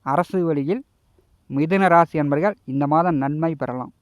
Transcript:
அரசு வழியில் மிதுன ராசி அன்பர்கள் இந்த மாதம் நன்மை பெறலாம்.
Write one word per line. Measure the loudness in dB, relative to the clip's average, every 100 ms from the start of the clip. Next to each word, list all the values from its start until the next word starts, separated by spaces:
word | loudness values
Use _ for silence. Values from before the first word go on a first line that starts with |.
அரசு | -2 -2 -2 -2
வழியில் | -2 -2 -2 -6 -8 _ _ _ _ _ _ -4
மிதுன | 0 2 4
ராசி | 6 4 0
அன்பர்கள் | 0 0 0 -4
இந்த | -6 -2 2
மாதம் | 2 2
நன்மை | 0 -2 -2 -4
பெறலாம். | -4 -6 -8 -10 _